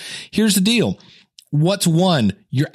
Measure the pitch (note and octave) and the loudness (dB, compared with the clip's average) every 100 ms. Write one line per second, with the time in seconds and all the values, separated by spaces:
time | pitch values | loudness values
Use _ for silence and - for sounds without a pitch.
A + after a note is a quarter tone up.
0 | - - - G3+ A3 G3 F#3+ A#3+ A#2 - | -12 -18 -8 -2 0 0 0 0 0 -4
1 | - - _ _ _ D3 E3 G3 F3 E3 | -12 -20 _ _ _ -2 0 0 0 2
2 | F#3 D#3 G2+ - _ C3 D3+ | 2 2 0 -2 _ -4 -2